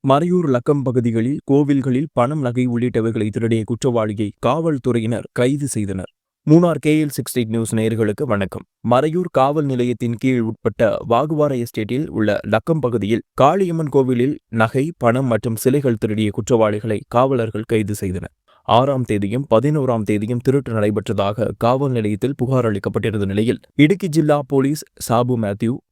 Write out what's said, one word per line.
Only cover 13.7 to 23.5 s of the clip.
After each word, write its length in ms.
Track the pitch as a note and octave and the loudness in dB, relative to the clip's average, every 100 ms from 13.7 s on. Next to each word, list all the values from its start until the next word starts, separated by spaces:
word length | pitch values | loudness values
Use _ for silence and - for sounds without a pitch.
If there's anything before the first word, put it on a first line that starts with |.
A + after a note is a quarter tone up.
| E3 D#3 C#3+ | -2 0 2
கோவிலில் 420 | B2+ B2 B2+ - _ A#2 | 2 2 0 -2 _ 0
நகை, 240 | A2 C3 D3 F3+ | 0 2 -2 0
பணம் 320 | A#2 A#2+ C3+ | 0 2 0
மற்றும் 260 | A2 B2 A2+ | 0 -2 0
சிலைகள் 380 | C3 C#3+ C3+ A2+ | 2 2 2 0
திருடிய 260 | A2+ G#2+ G#2+ G2+ | -2 0 -2 -2
குற்றவாளிகளை 640 | G#2+ A#2 A2 G#2 A2+ G#2 - | 0 2 2 0 -4 -6 -2
காவலர்கள் 640 | A#2+ C3+ C3+ A2+ G#2 A2+ | 0 2 0 -2 -6 -2
கைது 220 | A2+ G2+ G#2 | -2 0 -4
செய்தனர். 400 | G2 F2+ - _ _ _ - | -4 -6 -10 _ _ _ 2
ஆறாம் 380 | A2 C3+ C3+ A#2+ | 2 4 0 0
தேதியும் 380 | G#2 G2 A#2 C#3 | -2 -2 -4 0
பதினோராம் 520 | A2+ C3+ D3+ B2+ A#2 G#2 | 2 2 0 0 -2 0
தேதியும் 320 | G#2+ G#2 A#2+ | -2 -2 -4
திருட்டு 280 | C3 C3+ B2+ A2+ | 0 -2 -2 -2
நடைபெற்றதாக 720 | G#2 G#2+ G2+ G2+ G2 G#2+ G#2 G#2+ | 0 -2 -4 -2 -2 -2 -4 -2
காவல் 320 | A#2 C3 C#3+ B2 | 0 0 0 -2
நிலையத்தில் 420 | G#2+ G#2 B2+ D3 | -2 -2 -4 -2
புகார் 300 | B2 C3 A2+ | -2 0 0
அளிக்கப்பட்டிருந்த 560 | G2+ G#2 G2 G#2+ G#2 G2 | -2 -4 -4 -4 -2 -2
நிலையில், 280 | G2 A2+ | 0 0